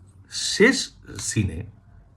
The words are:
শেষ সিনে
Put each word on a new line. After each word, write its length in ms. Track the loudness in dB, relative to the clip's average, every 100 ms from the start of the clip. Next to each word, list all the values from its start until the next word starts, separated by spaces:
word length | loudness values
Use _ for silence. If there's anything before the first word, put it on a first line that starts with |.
| -20 -20 -14
শেষ 600 | -8 -4 4 4 4 -4 -12 -18 -10
সিনে 480 | -4 -2 -2 -4 -12 -16 -20 -20 -20